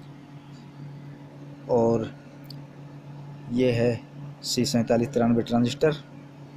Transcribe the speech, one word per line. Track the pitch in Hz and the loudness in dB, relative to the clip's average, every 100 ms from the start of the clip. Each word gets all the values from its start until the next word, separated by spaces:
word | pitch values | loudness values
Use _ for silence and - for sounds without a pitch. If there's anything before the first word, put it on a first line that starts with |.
| - - - - 143 143 143 143 143 143 143 143 143 143 143 143 143 | -18 -18 -18 -18 -18 -18 -18 -16 -14 -14 -16 -16 -18 -16 -16 -14 2
और | 123 113 113 110 - - - - - - - - - - - - - - | 4 6 4 0 -8 -18 -18 -16 -16 -16 -18 -18 -16 -16 -16 -16 -14 -4
ये | 120 127 | 2 4
है | 117 120 113 - - - - | 6 4 2 -6 -14 -14 -10
सी | - 127 117 | -4 0 2
सैंतालीस | 120 113 117 117 | 2 4 4 4
तिरानवे | 120 117 117 | 4 4 4
ट्रांजिस्टर। | 113 120 120 - 156 147 - - - - - | 4 2 2 4 2 2 -8 -18 -18 -18 -18